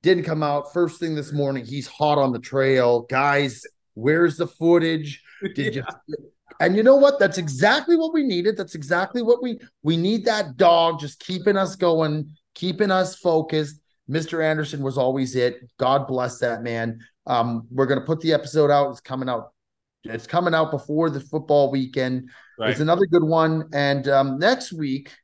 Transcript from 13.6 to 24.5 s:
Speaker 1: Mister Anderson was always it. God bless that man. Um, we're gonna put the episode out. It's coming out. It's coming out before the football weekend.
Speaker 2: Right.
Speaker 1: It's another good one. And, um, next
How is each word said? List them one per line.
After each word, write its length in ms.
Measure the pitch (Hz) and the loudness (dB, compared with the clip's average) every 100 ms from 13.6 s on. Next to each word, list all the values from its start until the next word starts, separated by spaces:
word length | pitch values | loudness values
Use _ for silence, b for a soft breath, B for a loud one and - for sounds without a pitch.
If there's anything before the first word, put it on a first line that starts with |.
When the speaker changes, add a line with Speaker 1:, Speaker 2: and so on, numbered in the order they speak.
| 151 151 _ _ - | -4 -10 _ _ -6
Speaker 1:
Mister 340 | 147 160 165 | -6 -4 -2
Anderson 400 | 156 156 147 143 | -2 -2 -4 -6
was 160 | 135 131 | -6 -2
always 380 | 127 135 127 123 | -2 0 -4 0
it. 340 | 123 120 123 _ | -2 -2 -20 _
God 300 | 127 139 135 | 0 0 0
bless 320 | 127 123 - | -4 -4 -4
that 220 | 120 113 | -4 -4
man. 360 | 117 117 113 113 B _ - | -6 -4 -6 -8 B _ -4
Um, 400 | 123 117 117 113 | -2 0 -4 -6
we're 140 | 127 131 | -2 0
gonna 140 | 135 | 0
put 180 | 131 160 | -2 -4
the 120 | 160 | 0
episode 380 | 151 151 151 143 | 0 0 2 4
out. 200 | 143 139 | 4 2
It's 100 | 120 | -4
coming 260 | - 131 127 | -12 -8 -4
out. 220 | 120 - _ _ _ _ _ 110 | -6 -8 _ _ _ _ _ -12
It's 220 | 113 - | -12 -4
coming 260 | 170 180 | -2 0
out 180 | 160 156 | 0 0
before 380 | 147 - 151 165 | -2 -4 -2 -2
the 100 | 139 | -2
football 520 | 131 156 - 147 139 | -8 -10 2 2 4
weekend. 580 | 135 127 - 127 127 127 B B B | 0 -4 -4 -2 -4 -8 B B B
Speaker 2:
Right. 120 | 110 | -4
Speaker 1:
It's 80 | 110 | 0
another 260 | 156 180 190 | 0 2 4
good 180 | 170 | 2
one. 440 | 156 165 160 160 151 | 4 4 4 2 -2
And, 340 | 143 143 139 139 | -2 0 0 2
um, 320 | 139 139 135 | 2 2 2
next 320 | 185 | 0